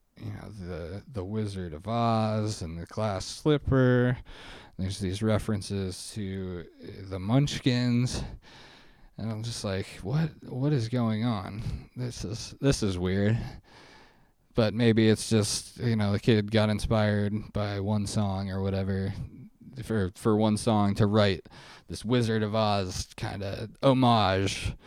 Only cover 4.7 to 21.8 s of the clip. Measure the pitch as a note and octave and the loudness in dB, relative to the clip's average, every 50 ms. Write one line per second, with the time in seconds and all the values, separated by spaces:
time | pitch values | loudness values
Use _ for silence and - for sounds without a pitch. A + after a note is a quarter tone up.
4.7 | - - F#2 F#2+ F#2+ - G#2 F2+ F#2+ G2+ A2 A2 G#2+ G2+ - - G#2+ F#2 F#2 - | -8 -6 -4 -4 -4 -2 -4 -4 -2 0 0 2 2 2 0 0 -2 -4 -4 -4
5.7 | G2+ G2 F#2+ F#2 F2+ - - - - G#2+ G2+ F#2+ F#2+ G2 F#2 F2+ F2+ F2 D#2+ - | -4 -4 -4 -4 -6 -8 -12 -12 -8 -8 -6 -6 -6 -6 -6 -6 -8 -8 -10 -12
6.7 | - - - - - G2+ G2 F#2+ F#2+ F#2+ F#2 G#2 A#2+ C#3 D3 C#3 - - - C3+ | -18 -20 -18 -16 -14 -14 -12 -8 -8 -6 -2 2 4 4 4 2 0 -2 0 0
7.7 | B2 B2 B2 B2 A#2+ A#2+ B2+ B2+ - - - - - - - - - - - - | 2 2 2 2 2 2 2 0 -2 -4 -8 -8 -10 -14 -18 -20 -20 -20 -20 -20
8.7 | - - - - - _ - - _ - G2+ A2+ A2 G#2+ A2+ A#2 A#2 - - G#2 | -20 -20 -20 -20 -20 _ -20 -20 _ -10 -8 -6 -6 -6 -6 -8 -8 -6 -4 -4
9.7 | F#2+ F#2+ F#2+ - - - - G2 C#3 D#3 E3 D3+ - - - - C#3+ B2+ C3+ D3+ | -2 -4 -4 -6 -10 -12 -6 -4 -2 0 -2 -2 -4 -10 -14 -10 -6 -2 0 0
10.7 | D3+ B2+ A2+ A2+ B2+ B2 A#2 A2 A2 G#2+ A#2 B2 A2+ G2 F#2+ - F#2+ A2 - - | 2 0 0 0 0 0 0 0 0 0 0 -2 -2 -2 -6 -8 -8 -8 -8 -6
11.7 | - - - - - B2 B2+ A#2+ - - - F#2 G#2+ G#2 - - - - C3+ C#3 | -8 -8 -10 -12 -10 -8 -8 -8 -8 -8 -8 -8 -8 -8 -10 -12 -8 -2 0 0
12.7 | C#3 - A2+ G2 F#2 F2+ F2+ F2+ F#2+ G2+ G2+ G#2+ A2+ A#2 A#2 - - - - _ | 2 2 0 -2 0 0 0 0 2 2 2 2 2 0 -2 -6 -10 -14 -20 _
13.7 | - - - - - - - - _ _ _ _ _ _ _ _ - A#2+ A2 G#2 | -20 -20 -20 -20 -20 -20 -20 -20 _ _ _ _ _ _ _ _ 0 2 2 2
14.7 | F#2+ A#2 A#2+ A#2 G#2+ A2+ A2 A2 G#2+ - - - A2+ G#2+ G#2 - - - - - | 2 4 4 4 6 6 6 6 6 4 2 2 2 2 2 2 -2 -4 -6 -10
15.7 | - - - A#2+ A2+ A2 G#2 G2+ G2+ F#2+ - C3 A2+ G#2 G2+ G#2 A2 G#2+ G#2+ G#2+ | -8 -4 0 0 2 2 2 2 2 2 4 4 4 4 4 2 2 4 4 4
16.7 | G#2+ G#2 - - A2+ G#2+ G#2+ G#2 G#2 G#2 G#2 G2+ G#2+ G#2 - - - G#2+ G#2 G2+ | 2 0 0 0 2 2 4 2 2 2 0 0 -2 -4 -6 -6 -4 -4 -4 -2
17.7 | G2+ G2 F#2+ G#2 G#2+ G#2 G2+ G2+ - A2 G#2 G2 F#2+ F#2+ G2 F#2+ F#2 F#2+ F#2+ G2 | -2 -2 -2 0 0 0 0 0 0 0 0 0 0 -2 -4 -4 -2 -2 -2 0
18.7 | F#2+ F#2+ G2 G2 G2 F#2+ F#2+ F#2+ F#2 G2+ - - - - B2 - _ - - - | 0 0 0 0 0 -2 -2 -2 -4 -6 -8 -10 -12 -16 -18 -20 _ -20 -20 -18
19.7 | - B2+ G#2+ - A2+ G#2+ F#2+ F2+ - - - A#2 G#2+ G#2 A2 G#2+ G#2 G2+ - A#2+ | -14 -10 -6 -2 0 0 0 0 -2 0 2 4 4 4 4 4 2 2 2 2
20.7 | A2 G#2 G2+ G2+ G2+ - G#2+ G2+ G#2+ A2 G#2 G2+ F#2 - - - - - - - | 4 4 4 2 4 4 4 4 6 4 4 4 2 0 -6 -14 -20 -20 -20 -20
21.7 | - - | -20 -20